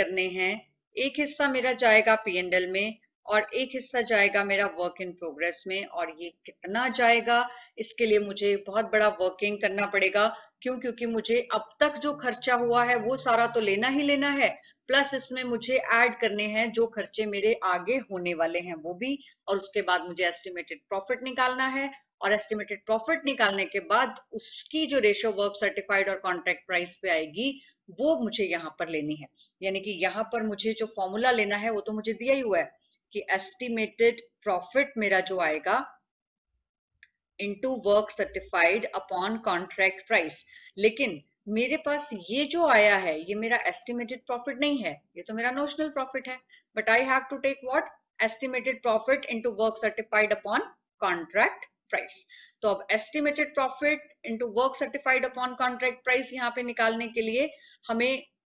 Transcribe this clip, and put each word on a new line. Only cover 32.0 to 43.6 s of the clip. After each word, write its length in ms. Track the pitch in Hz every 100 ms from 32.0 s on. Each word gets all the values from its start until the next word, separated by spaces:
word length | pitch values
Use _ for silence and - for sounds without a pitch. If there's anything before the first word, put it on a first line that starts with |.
| 214
दिया 220 | 214 247 269
ही 60 |
हुआ 180 | 233 175
है 120 | - - - _ _
कि 120 | 208 -
estimated 880 | 190 - - 247 226 - - 233 233 - _
profit 500 | 208 180 - 269 277 226
मेरा 220 | 202 190 190
जो 80 | 185
आएगा 360 | 160 156 180 240 - - _ _ _ _ _ _ _ _ _ _ - _ _ -
into 300 | 202 196 262 247
work 280 | 196 208 214
certified 720 | - 196 190 - 175 170 214 - -
upon 380 | - 180 196 226 220
contract 560 | 175 190 - 190 190 -
price, 280 | 214 156 - - - - -
लेकिन 440 | 214 226 254 147 - _ 202 214
मेरे 220 | 262 311 294
पास 240 | 294 285 208 175
ये 140 | 254 294
जो 160 | 330 320
आया 280 | 220 208 196 180
है 140 | 156 170
ये 60 | 208
मेरा 220 | 226 240